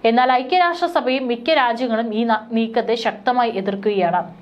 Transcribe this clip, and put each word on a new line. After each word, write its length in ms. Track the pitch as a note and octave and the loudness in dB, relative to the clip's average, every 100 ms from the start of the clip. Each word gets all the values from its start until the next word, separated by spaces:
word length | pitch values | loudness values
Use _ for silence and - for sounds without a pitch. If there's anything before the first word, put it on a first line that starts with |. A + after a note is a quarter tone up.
എന്നാൽ 280 | A#3 A#3 B3+ | 4 4 4
ഐക്യരാഷ്ട്രസഭയും 920 | B3+ C4 F4+ F4 F4 E4+ E4+ B3+ C4 B3+ | 2 2 2 2 0 0 0 0 -2 -2
മിക്ക 240 | A#3 D#4+ | -4 0
രാജ്യങ്ങളും 640 | D#4 B3 A#3 B3+ A3 A#3 | 2 2 -2 -2 -2 -2
ഈ 100 | G#3+ | -2
ന-, 240 | A#3 A3 - | 0 0 0
നീക്കത്തെ 420 | A3+ A3+ A#3 G#3+ | -2 0 -2 0
ശക്തമായി 560 | A#3 A3+ G#3 - B3 A#3 | -2 -2 -2 -2 0 0
എതിർക്കുകയാണ്. 840 | G3 G3 G3 G#3 G3+ F3 F3 E3+ - | -2 -4 -2 -2 0 0 0 -4 -12